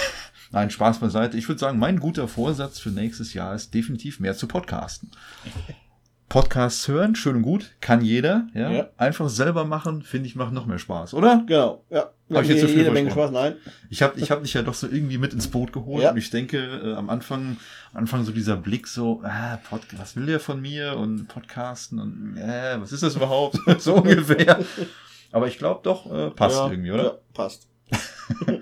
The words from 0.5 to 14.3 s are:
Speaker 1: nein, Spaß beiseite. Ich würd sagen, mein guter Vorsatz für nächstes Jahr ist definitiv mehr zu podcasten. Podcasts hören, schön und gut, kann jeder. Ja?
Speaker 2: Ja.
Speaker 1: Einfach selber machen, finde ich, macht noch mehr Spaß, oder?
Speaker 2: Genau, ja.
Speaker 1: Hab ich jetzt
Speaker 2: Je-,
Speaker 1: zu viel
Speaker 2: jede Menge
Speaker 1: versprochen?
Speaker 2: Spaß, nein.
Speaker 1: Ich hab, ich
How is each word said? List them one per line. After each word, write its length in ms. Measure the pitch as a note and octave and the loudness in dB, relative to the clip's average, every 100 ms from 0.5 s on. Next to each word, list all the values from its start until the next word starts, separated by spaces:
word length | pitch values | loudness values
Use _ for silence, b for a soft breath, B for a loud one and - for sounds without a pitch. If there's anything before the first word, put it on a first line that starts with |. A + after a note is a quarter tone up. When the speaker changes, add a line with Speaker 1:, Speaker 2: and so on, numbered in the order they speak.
Speaker 1:
nein, 180 | G2+ G#2 | -2 0
Spaß 300 | - A2 A2+ | 2 2 2
beiseite. 380 | A2+ G#2+ A#2 A2+ | 0 0 0 -2
Ich 100 | A2+ | -4
würd 80 | D3+ | -2
sagen, 200 | C3+ A2+ | 0 2
mein 200 | C#3 F#3+ | 2 2
guter 280 | D3+ E3 A#2+ | 0 -2 -4
Vorsatz 500 | - C3+ C#3 C#3 - | -2 -2 -2 -6 -8
für 100 | A2 | -6
nächstes 440 | G2 A2+ A#2 A2 | -4 -4 -6 -8
Jahr 220 | F2+ F2+ G#2 | -8 -6 -8
ist 180 | - | -4
definitiv 460 | A2+ A2+ A#2+ C#3+ - | -4 -2 -6 -8 -6
mehr 160 | F#2+ F#2+ | -4 -4
zu 120 | A2+ | -4
podcasten. 600 | F3+ - - - - - - B B B B B B _ _ _ _ - | -4 -4 -6 -8 -12 -18 -20 B B B B B B _ _ _ _ 2
Podcasts 580 | C3+ - C3 B2 - - | 6 8 6 2 0 0
hören, 280 | D3 G#3+ A3 | 2 2 2
schön 200 | C#3+ B2 | 2 2
und 40 | |
gut, 320 | A#2 G3+ - _ | 4 2 -2 _
kann 220 | - A#2 | 2 4
jeder. 460 | A2+ A#2+ D3 G#3+ A3+ G#2+ | 6 4 4 2 0 -2
Ja? 160 | A2+ | -2
Speaker 2:
Ja. 180 | A#2+ - - | 0 -2 0
Speaker 1:
Einfach 320 | C3 D#3 D3 | 0 2 -2
selber 360 | A2 D3 E3 D#3 | 0 0 0 -2
machen, 360 | D#3 D#3+ D#3 | -2 -4 -6
finde 240 | - C3 B2+ | -6 -6 -6
ich, 100 | C3 | -6
macht 160 | A#2 | -6
noch 140 | B2+ A#2 | -4 -4
mehr 140 | F2 | -6
Spaß, 340 | - F2 F2 | -6 -8 -4
oder? 300 | C#3+ A3+ A#3 A3+ | 4 6 6 4
Speaker 2:
Genau, 400 | D#3 A#2+ - - | 4 2 0 -4
ja. 180 | D#3 - - - | -2 -2 -6 -2
Speaker 1:
Hab 80 | D#3+ | 2
ich 60 | D3 | 4
jetzt 60 | D3+ | 6
Speaker 2:
Je-, 60 | |
Speaker 1:
zu 60 | D3+ | 6
viel 80 | D#3 | 6
Speaker 2:
jede 140 | D#3+ | 6
Menge 200 | C#3+ C#3 | 4 2
Speaker 1:
versprochen? 240 | D3 D3 B2+ | 2 0 0
Speaker 2:
Spaß, 160 | C#3+ | -2
nein. 40 | - B B B | -4 B B B
Speaker 1:
Ich 100 | - | 0
hab, 160 | C#3 C3+ | 0 2
ich 140 | A#2 | -2